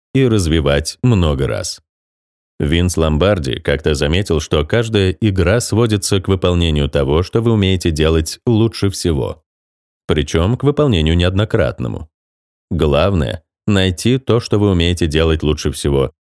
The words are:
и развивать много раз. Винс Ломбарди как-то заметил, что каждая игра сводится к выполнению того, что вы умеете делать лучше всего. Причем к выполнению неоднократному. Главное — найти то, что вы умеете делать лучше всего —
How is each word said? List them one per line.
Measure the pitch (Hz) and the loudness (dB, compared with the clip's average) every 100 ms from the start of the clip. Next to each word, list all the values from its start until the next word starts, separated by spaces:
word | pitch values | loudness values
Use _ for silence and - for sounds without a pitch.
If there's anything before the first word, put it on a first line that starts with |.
| _ | _
и | 135 127 | 0 2
развивать | 110 82 82 69 71 - - | 2 2 0 2 0 -2 -2
много | 127 107 80 69 65 | 0 2 2 0 -4
раз. | 52 - - _ _ _ _ _ _ _ - | -6 -8 -12 _ _ _ _ _ _ _ -6
Винс | 76 85 90 82 | -2 0 0 0
Ломбарди | 80 76 92 98 67 58 | 0 2 2 0 -2 -6
как-то | - 71 78 | -4 -2 0
заметил, | 71 73 85 101 78 | 0 0 0 0 -2
что | - 78 | 0 -2
каждая | 73 113 113 107 95 90 | 0 -2 0 0 0 0
игра | 110 95 85 113 | -2 0 2 0
сводится | - 107 117 107 - 98 | 0 0 0 0 0 -2
к | 90 | 0
выполнению | 95 90 87 85 76 71 | 0 2 2 2 0 0
того, | 73 67 76 | 0 0 0
что | 95 123 | 0 -2
вы | 117 | 2
умеете | 110 95 92 87 | 2 2 0 0
делать | 76 78 80 80 - - | 0 2 2 -2 -4 0
лучше | 110 113 - 101 | 2 0 0 -4
всего. | - 90 73 55 - _ _ _ _ _ _ - | -2 -2 -2 -4 -8 _ _ _ _ _ _ -4
Причем | 78 73 82 90 123 | -2 0 0 0 0
к | |
выполнению | 139 147 147 92 78 85 | 0 0 2 2 2 2
неоднократному. | 87 95 107 110 69 - 60 52 - _ _ _ _ _ _ | 2 0 0 0 -2 -4 -8 -10 -14 _ _ _ _ _ _
Главное — | 85 78 71 92 95 64 - - _ - | -2 0 2 2 0 -2 -6 -14 _ -2
найти | 101 95 90 113 131 | 2 2 0 0 0
то, | - 110 | 0 -2
что | - 107 | 0 0
вы | 104 | 2
умеете | 90 85 87 85 | 2 2 0 0
делать | 76 80 78 | 2 2 0
лучше | 76 76 78 | 0 -2 -4
всего — | 67 73 69 65 - | -4 -2 0 -2 -6